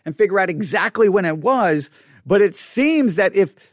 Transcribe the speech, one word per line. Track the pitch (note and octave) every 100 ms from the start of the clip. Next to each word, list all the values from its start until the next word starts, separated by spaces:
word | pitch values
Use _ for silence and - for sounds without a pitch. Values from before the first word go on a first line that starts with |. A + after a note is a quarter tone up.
and | - D#3
figure | G#3+ G3
out | F#3
exactly | E3 G3 G3+ G3 G#3 G#3+
when | F#3+ F3
it | D#3
was, | F3 C4 G3 D3+ C#3+ _ _ _ -
but | G3+
it | G#3 -
seems | - - D4 D#4+ B3+
that | E3 F#3+ G3
if | F#3 - _